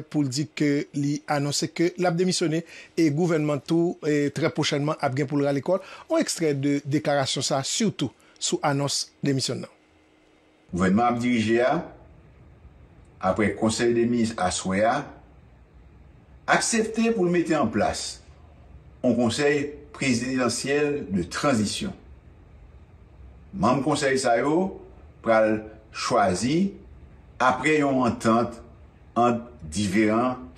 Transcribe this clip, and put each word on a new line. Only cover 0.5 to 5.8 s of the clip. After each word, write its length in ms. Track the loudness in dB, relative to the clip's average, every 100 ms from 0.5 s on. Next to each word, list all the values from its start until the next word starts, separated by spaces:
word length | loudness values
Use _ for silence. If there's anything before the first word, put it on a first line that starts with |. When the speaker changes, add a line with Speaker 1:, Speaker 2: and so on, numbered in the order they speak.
Speaker 1:
ke 380 | -2 0 0 -2
li 220 | -4 -2 -4 -2 -2
anonse 320 | -2 -2 -4
ke 220 | -2 -2 0
l 160 | 0
ap 80 | 0
demisyone 420 | 0 0 0 -2 -4 -12 -8 0
e 80 | 2 2
gouvènman 480 | 2 2 0 -2
tou, 320 | 0 0 0 -2
e 240 | -2 0 0 0
trè 160 | -2
pwochènman 480 | 0 -2 0 -2 -2
ap 180 | -2 -2
gen 140 | -2
pou 80 | 0
l 80 | 0
rale 160 | 0
lekòl. 180 | 0 -2